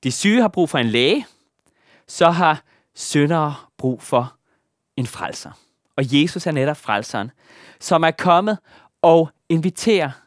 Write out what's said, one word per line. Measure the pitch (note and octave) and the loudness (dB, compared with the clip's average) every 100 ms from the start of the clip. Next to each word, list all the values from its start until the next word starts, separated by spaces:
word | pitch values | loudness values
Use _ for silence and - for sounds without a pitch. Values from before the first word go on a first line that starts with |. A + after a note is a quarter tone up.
de | C3+ | -4
syge | B2 G3 A3+ | -2 0 2
har | A3 | 2
brug | F#3 E3 | 2 0
for | D3+ | 0
en | A#2 | 0
læge, | A2+ B2+ A#3+ B3 _ _ _ _ _ _ _ _ | 2 2 0 -4 _ _ _ _ _ _ _ _
så | - E3+ | 2 2
har | E3+ F3 D3+ _ _ _ | 4 0 0 _ _ _
syndere | - - D3+ D3 E3 D3+ C#3+ - _ | -16 -4 0 0 0 -2 -6 -18 _
brug | B2+ B2 | -6 -6
for | - C3 B2 _ _ _ _ _ _ - | -2 -2 -2 _ _ _ _ _ _ -8
en | B2 | -8
frelser. | - - - - - _ _ _ - | -8 -12 -12 -16 -20 _ _ _ -6
Og | C#3 | 0
Jesus | C#3+ D#3+ F#3 E3+ | 2 2 -2 -6
er | |
netop | D3+ C3+ D3+ | -2 -2 -4
frelseren, | - G#2 A2 A#2 G#2 _ _ - - - | -4 -6 -4 -8 -10 _ _ -20 -20 -18
som | - E3 | -2 2
er | D#3+ | 2
kommet | D#3+ F3+ E3+ G#3 G#3 _ - _ _ | 2 2 2 2 -6 _ -20 _ _
og | F3 E3 D#3+ _ _ | 4 4 2 _ _
inviterer | E3 E3+ - - G#3 D3+ C3 | -2 -2 -4 0 0 0 -8